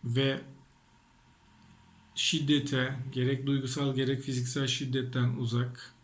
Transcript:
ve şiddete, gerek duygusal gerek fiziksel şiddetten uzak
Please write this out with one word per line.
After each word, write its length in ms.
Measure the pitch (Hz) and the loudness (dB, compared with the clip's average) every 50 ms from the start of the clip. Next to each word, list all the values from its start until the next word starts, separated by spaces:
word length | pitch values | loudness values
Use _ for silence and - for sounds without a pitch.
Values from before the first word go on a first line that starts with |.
| - | -2
ve 360 | 120 117 131 135 135 135 135 - - - - - - - _ _ _ _ - _ _ _ _ _ - - _ _ - - - - - - - - - - - - - - | 0 0 2 2 2 0 -2 -6 -12 -20 -20 -20 -20 -20 _ _ _ _ -20 _ _ _ _ _ -20 -20 _ _ -20 -20 -20 -20 -20 -20 -20 -20 -20 -20 -20 -20 -14 -6
şiddete, 800 | - - - 170 156 143 139 151 143 - - 143 131 127 131 139 127 - - | -2 0 2 2 2 2 4 2 2 2 2 0 2 2 0 -2 -6 -6 -6
gerek 340 | - 127 127 127 139 123 131 | -2 0 2 2 2 0 0
duygusal 480 | 139 139 135 131 127 - 147 143 135 131 | 0 0 0 0 0 -2 0 0 0 2
gerek 280 | 131 135 127 139 127 | 2 2 2 0 -2
fiziksel 440 | - 139 131 123 123 - - 143 135 | -2 -2 -2 -2 -2 -2 0 0 0
şiddetten 720 | 123 - - 143 131 127 135 127 123 - 127 123 123 123 | 0 0 -2 -2 -2 0 -2 -2 0 0 2 2 2 2
uzak 580 | - 123 113 117 120 123 123 123 - - - - - | 0 -2 0 2 0 0 0 -4 -12 -16 -18 -20 -20